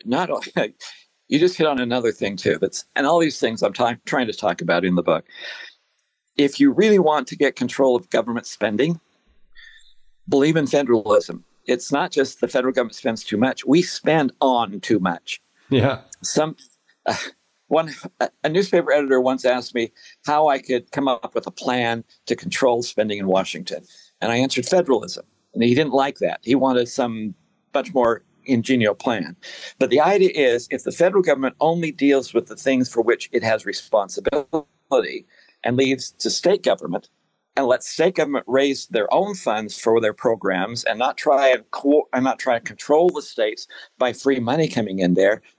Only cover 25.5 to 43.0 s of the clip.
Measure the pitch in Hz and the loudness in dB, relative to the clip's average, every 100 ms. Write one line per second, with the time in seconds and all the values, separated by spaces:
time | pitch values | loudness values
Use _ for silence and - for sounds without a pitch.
25.5 | 107 120 123 151 131 139 - 90 - 113 | 0 2 2 2 0 0 -2 -4 -4 0
26.5 | 135 131 123 120 - 120 113 107 - _ | 2 4 2 0 -2 -4 -4 -10 -12 _
27.5 | _ _ 139 127 131 117 113 - _ - | _ _ -6 -2 0 2 0 -6 _ -2
28.5 | 120 110 131 107 - 131 110 82 90 - | -2 0 2 2 0 -4 -4 -6 -12 -20
29.5 | - - - 131 147 165 202 185 151 131 | -18 -20 -4 0 2 4 4 2 2 2
30.5 | 120 - 135 127 117 175 196 175 135 131 | 0 -4 -8 -6 0 2 4 2 0 -2
31.5 | - 151 170 160 - 139 135 120 117 - | 0 0 0 -4 0 4 4 2 -4 -4
32.5 | 107 139 131 120 120 113 113 - 120 113 | -4 0 0 0 0 2 0 -2 -2 0
33.5 | 110 101 101 - 107 98 - 98 147 139 | -2 -2 -10 -2 -2 0 -4 -2 -2 -4
34.5 | 160 - _ _ 127 80 - - _ _ | -6 -8 _ _ 0 0 -8 -14 _ _
35.5 | _ - 123 135 131 - - - - 170 | _ -2 0 2 0 -6 -8 -6 0 2
36.5 | 208 - 95 78 - - _ _ _ _ | 2 0 -2 -4 -8 -10 _ _ _ _
37.5 | - 123 127 - - 170 185 147 135 - | -4 0 0 -2 0 0 0 -2 -4 0
38.5 | 131 139 135 - 113 - 151 196 185 - | 2 2 -2 -4 -2 0 0 0 -4 -4
39.5 | 107 104 - 113 113 110 104 123 113 95 | -4 -6 -4 0 2 2 0 -2 0 -2
40.5 | 92 101 120 - 110 131 - 151 135 135 | -2 -4 -4 -4 -2 -2 -2 2 4 4
41.5 | 123 - - 143 147 - 131 131 113 131 | 2 -2 -4 2 2 2 -2 -2 -2 -2
42.5 | 117 113 104 - 151 | -2 -4 -12 0 2